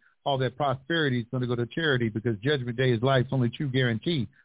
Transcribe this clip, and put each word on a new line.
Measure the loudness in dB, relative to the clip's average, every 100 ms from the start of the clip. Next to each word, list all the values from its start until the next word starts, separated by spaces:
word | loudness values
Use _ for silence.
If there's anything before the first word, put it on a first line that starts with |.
| _ _
all | -4 0
that | -2 -2
prosperity | -2 -2 -2 0 0 0
is | -2
gonna | -4 -2
go | -2
to | -2
charity | -2 0 2 0
because | -2 -2 -2
Judgment | 0 0 -2 0
Day | 2
is | 2
life's | 4 2 2
only | 0 0
true | -2 -2
guarantee. | 0 0 0 -2 -2 -4 _